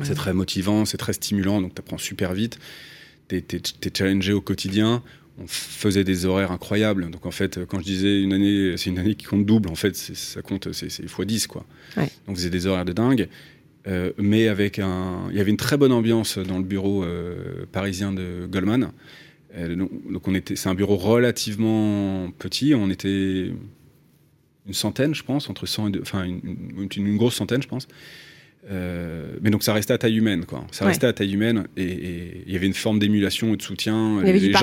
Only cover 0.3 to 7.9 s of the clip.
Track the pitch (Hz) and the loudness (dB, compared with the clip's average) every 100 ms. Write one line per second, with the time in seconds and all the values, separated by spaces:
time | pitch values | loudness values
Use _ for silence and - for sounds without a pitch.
0.3 | 92 92 95 95 107 107 - - 90 - | 0 0 -2 2 2 2 -2 -4 -4 -2
1.3 | 101 95 104 92 - - 80 - 101 90 | 0 2 0 -2 -6 -10 -8 -8 -4 -2
2.3 | 92 113 - - - - - - _ - | -2 -4 -6 -18 -20 -20 -20 -20 _ -6
3.3 | 92 - 87 - - 95 - 95 98 95 | -6 -4 -6 -6 -6 -6 0 2 2 2
4.3 | 101 - 95 98 101 110 120 - - - | 0 0 -4 0 2 2 2 -4 -20 -20
5.3 | - 107 - - - 107 98 95 92 92 | -18 -10 -10 -10 -2 2 2 2 2 2
6.3 | 95 95 87 - 104 107 98 85 82 92 | 2 0 -2 -2 0 2 0 -4 -6 -8
7.3 | - 98 92 90 95 95 | -4 -4 -4 -6 -6 -2